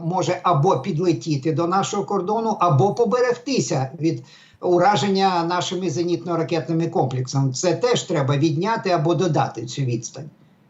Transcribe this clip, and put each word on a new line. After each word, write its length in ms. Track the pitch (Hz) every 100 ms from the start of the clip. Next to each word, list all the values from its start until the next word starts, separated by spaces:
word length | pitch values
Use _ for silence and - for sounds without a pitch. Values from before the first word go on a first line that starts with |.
може 360 | 165 185 156 175
або 360 | 185 160 175 170
підлетіти 720 | 202 156 180 156 165 147 160
до 140 | 147 175
нашого 380 | 190 185 208
кордону, 520 | 190 196 180 220 226 214
або 340 | 175 139 196
поберегтися 960 | 196 226 247 247 240 - 240 135 135 131 170
від 240 | 160 135 - - - -
ураження 840 | 175 175 180 208 202 190 190 175
нашими 440 | 165 175 - 180 185
зенітно-ракетними 1000 | 147 175 170 175 165 156 170 156 165 165
комплексами. 640 | 175 135 127 127 139 135
Це 220 | 131 180
теж 280 | 165 247 233
треба 340 | - 165 131 143
відняти 540 | 160 147 190 226 190
або 240 | 170 156
додати 520 | 175 185 147 120 - 131
цю 160 | -
відстань. 480 | 131 117 - 131 151 - _ _ _